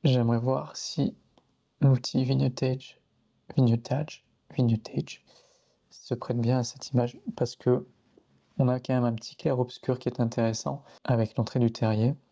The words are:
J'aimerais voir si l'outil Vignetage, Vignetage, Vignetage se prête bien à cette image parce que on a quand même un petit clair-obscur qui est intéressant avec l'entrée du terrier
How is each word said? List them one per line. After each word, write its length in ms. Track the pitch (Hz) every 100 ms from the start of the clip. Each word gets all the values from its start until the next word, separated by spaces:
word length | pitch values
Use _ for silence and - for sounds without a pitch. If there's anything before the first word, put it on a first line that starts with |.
J'aimerais 340 | 147 127 117 117
voir 380 | 123 135 151 -
si 400 | - - 139 - _ _ _ _ _ _
l'outil 420 | 139 127 - 139
Vignetage, 760 | 131 135 135 135 131 131 - _ _ _ _ _ _ -
Vignetage, 680 | 123 117 - 139 151 - _ _ _
Vignetage 720 | - 120 113 - - - - _ _ _ _ _ _ _
se 240 | - -
prête 260 | 120 - 120
bien 200 | 117 127
à 20 |
cette 300 | 117 - -
image 260 | 131 120 - -
parce 220 | - 123 -
que 320 | - 123 - _ _ _ _ _ _ -
on 100 | 127
a 100 | 127
quand 160 | -
même 80 | 127
un 120 | 120
petit 200 | 117 -
clair-obscur 640 | - 156 127 123 - - 127
qui 100 | 135
est 120 | -
intéressant 640 | 117 117 113 110 - 139 - -
avec 340 | - 117 107 -
l'entrée 220 | 113 131
du 140 | 117
terrier 420 | 117 110 107 117 143 _